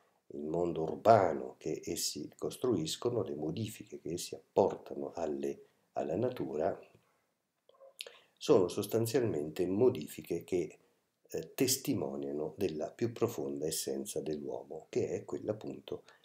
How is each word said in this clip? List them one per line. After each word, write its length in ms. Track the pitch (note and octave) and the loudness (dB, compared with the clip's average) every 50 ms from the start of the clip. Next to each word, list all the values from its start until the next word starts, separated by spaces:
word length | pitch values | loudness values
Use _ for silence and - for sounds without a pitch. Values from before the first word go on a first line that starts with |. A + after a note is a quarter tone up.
| _ _ _ _ _ _ | _ _ _ _ _ _
il 140 | - C#2 D2 | -10 -8 -6
mondo 380 | D#2 D#2+ E2+ F2 F2 D#2+ D#2+ D#2+ | -2 0 2 2 2 2 0 -2
urbano 720 | - D2+ C#2+ - G#2 A#2 G#2+ F#2+ E2+ D2+ C2+ B1+ B1+ - _ | -2 -2 4 8 10 10 10 10 6 2 0 -4 -6 -10 _
che 240 | - D#2+ D2+ - - | -6 -6 -6 -4 -4
essi 440 | - E2+ D#2 - - - - - - - | -4 -4 -2 -2 -4 -4 -4 -8 -10 -10
costruiscono, 840 | - - D#2 - - - B2 A2+ E2+ D#2+ D#2+ - - - A#2+ A#2+ A#2 G2 | -6 -6 -6 -6 -2 0 2 2 2 2 -2 -4 -2 -2 0 0 0 -2
le 140 | - C#2+ | -2 -4
modifiche 640 | D2 D2+ D#2 E2+ - A2 A2+ A2 - - - - C#2+ | -4 -4 -4 -2 -2 -4 -4 -6 -10 -14 -14 -14 -12
che 120 | - D2+ E2 | -8 -6 -6
essi 220 | E2+ - - - | -6 -6 -6 -10
apportano 800 | - - _ - A2 G2+ F2+ - - - - - C#2 C#2+ C#2 - | -12 -12 _ 6 6 6 6 6 -2 -8 -10 -8 -6 -6 -6 -4
alle, 520 | E2+ E2 D#2 D2 C#2 C#2 C#2 C#2 - - _ _ _ _ _ - | -4 -2 -2 -2 -2 -2 -4 -4 -6 -10 _ _ _ _ _ -4
alla 240 | - C2 C#2+ E2 | -4 -2 0 0
natura, 640 | G2 A#2+ B2+ - - D2+ C2 - D2+ D#2+ G2 - - - - _ _ _ _ _ _ _ _ _ _ _ _ _ _ _ _ - - - - _ - - - - - _ _ _ | 0 0 0 0 -2 -4 -4 -2 0 0 0 0 -2 -8 -20 _ _ _ _ _ _ _ _ _ _ _ _ _ _ _ _ -20 -20 -20 -20 _ -14 -14 -14 -14 -20 _ _ _
sono 320 | - - - D3 G#2+ F#2 F2 | -8 4 6 6 8 6 4
sostanzialmente 960 | - - G2+ - - A2+ A2+ A2+ A2+ C#3 A#2+ G#2+ E2+ D2 D2 D#2 D#2 - F2+ | 2 -2 -2 0 2 2 2 4 2 2 2 2 0 0 -2 -4 -2 -2 0
modifiche 760 | F2 F#2+ G2+ B2+ B2+ B2 - - - - - E2 - F2 E2 E2 | 0 4 6 6 6 4 4 -6 -8 -10 -12 -8 -4 -4 -6 -4
che, 360 | - F#2+ F2+ E2 D#2+ - - _ _ _ _ _ _ _ _ _ - | -2 -2 -2 -2 -2 -6 -16 _ _ _ _ _ _ _ _ _ -8
eh, 260 | - E2 D#2+ - - | -8 -8 -8 -8 -2
testimoniano 1000 | - C3+ A#2+ - - - - B2+ G2 D#2 C2+ C#2 C#2+ C#2+ C#2 C#2+ D2 D2+ D#2+ - | 0 2 2 2 0 0 -2 0 0 0 -2 -4 -4 -6 -4 -4 -4 -4 -4 -4
della 340 | - G2+ F2 D#2+ D2+ D#2 - | -2 -2 -2 -2 -2 -6 -6
più 220 | - - A#2 A#2 A2+ | -4 -2 -4 -4 -2
profonda 540 | - A#2 A2 - - C#2 C#2 C#2+ C#2+ D2+ | 0 0 0 0 -2 -4 -4 -4 -2 -2
essenza 540 | D#2+ D#2 - - C#2+ C2+ C#2 C2+ - - D#2 | -2 -2 -2 -4 -4 -4 -4 -4 -4 -4 -4
dell'uomo, 680 | - D#2+ D2+ D2 C#2+ C2+ A#1+ B1 C#2 C#2 D#2+ D#2+ - - | -4 -4 -4 -4 -4 -6 -8 -8 -8 -10 -12 -14 -12 -4
che 220 | - B2 G2 D2 | -2 -2 -2 -2
è 140 | E2+ - - | -2 -6 -6
quella 280 | - - - - G2+ G#2+ | -6 -8 -6 -4 -4 -4
appunto 520 | A2+ - F#2 - C#2 - - - - - - - - _ | -4 -4 -10 -10 -10 -10 -10 -10 -10 -10 -16 -20 -20 _